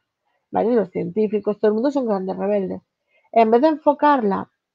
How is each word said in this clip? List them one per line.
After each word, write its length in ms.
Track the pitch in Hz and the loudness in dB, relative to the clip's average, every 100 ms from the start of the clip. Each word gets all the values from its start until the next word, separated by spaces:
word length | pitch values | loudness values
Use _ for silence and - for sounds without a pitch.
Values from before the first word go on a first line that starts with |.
| _ _ _ _ _ | _ _ _ _ _
¿vale? 240 | 185 196 240 | -2 0 0
Los 140 | 185 | 0
científicos, 680 | 180 175 175 214 208 202 208 | -4 -6 -2 -2 -2 -4 -2
todo 100 | 214 | 0
el 60 | 214 | 0
mundo 160 | 262 | -2
son 160 | 277 240 | -2 -2
grandes 300 | 196 190 185 | -4 -4 -6
rebeldes. 440 | 190 208 185 185 - _ _ _ _ | -2 -2 -4 -8 -14 _ _ _ _
En 200 | - 226 | 2 4
vez 100 | 233 | 4
de 80 | 311 | 2
enfocarla 800 | 302 - 294 294 285 214 190 - _ _ | 2 0 2 2 2 0 -2 -6 _ _